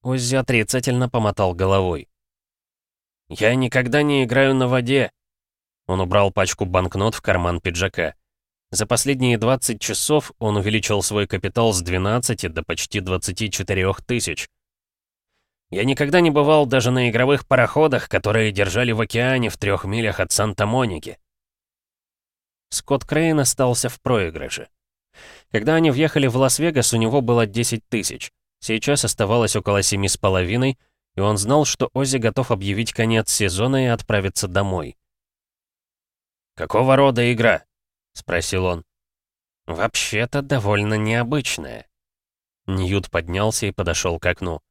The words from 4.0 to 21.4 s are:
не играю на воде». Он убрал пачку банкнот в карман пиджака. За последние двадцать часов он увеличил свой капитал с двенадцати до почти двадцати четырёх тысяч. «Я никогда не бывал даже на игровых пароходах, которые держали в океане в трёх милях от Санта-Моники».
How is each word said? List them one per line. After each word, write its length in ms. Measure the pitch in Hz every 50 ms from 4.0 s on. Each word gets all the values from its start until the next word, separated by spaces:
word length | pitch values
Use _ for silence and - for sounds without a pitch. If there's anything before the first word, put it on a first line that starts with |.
| 147
не 220 | 147 143 139 131
играю 280 | 113 120 135 135 135 135
на 140 | 131 127
воде». 440 | 123 127 127 120 120 135 139 120 - _ _ _ _ _ _ _ _ _ _ _ _ _ _ _
Он 140 | - 92 92
убрал 300 | 92 87 95 101 101 98
пачку 340 | - - 95 - - - 104
банкнот 500 | 90 90 92 92 85 - 98 98 113 107
в 60 | -
карман 400 | - - 92 90 87 87 87 85
пиджака. 540 | - 95 85 85 92 95 - - 82 76 - _ _ _ _ _ _ _ _ _ _ _
За 140 | - 101 107
последние 520 | - 120 117 - 139 139 131 127 123 120
двадцать 420 | 110 110 117 131 127 - - 117 104
часов 540 | - - 110 - - - 151 151 - - -
он 200 | _ 113 107 104
увеличил 440 | 104 92 104 107 110 - - 107 101
свой 260 | 95 - 107 104 101
капитал 440 | 95 - 92 - 98 - 120 117 117
с 100 | 101 90
двенадцати 680 | 87 87 90 90 92 101 110 123 120 - 95 - -
до 140 | 87 78 82
почти 380 | 80 - 82 - - - - 104
двадцати 500 | 92 90 90 90 - - 90 - 113 104
четырёх 540 | - - 98 - 101 95 92 95 98 - -
тысяч. 460 | - 123 120 - - 78 - - - _ _ _ _ _ _ _ _ _ _ _ _ _ _ _ _ _ _ _ _ _ _ _ _
«Я 160 | - 95 107
никогда 340 | 127 135 - 147 143 151 180
не 100 | 175 165
бывал 360 | 143 151 143 147 156 151 147
даже 260 | 123 127 131 117 123
на 180 | 127 127 123 120
игровых 380 | 107 117 127 131 143 135 -
пароходах, 640 | _ 135 127 120 - - 147 156 156 131 107 - -
которые 420 | - 95 - 104 104 113 110 107
держали 400 | 98 98 98 95 85 113 127 120
в 80 | 113 107
океане 500 | 113 - - 117 120 131 131 127 120 107
в 80 | -
трёх 280 | - - 101 98 87 -
милях 340 | 95 101 117 113 107 95 -
от 140 | 92 - -
Санта-Моники». 840 | - 104 110 98 - 107 104 113 131 127 110 90 76 - 110 110 _ _ _ _ _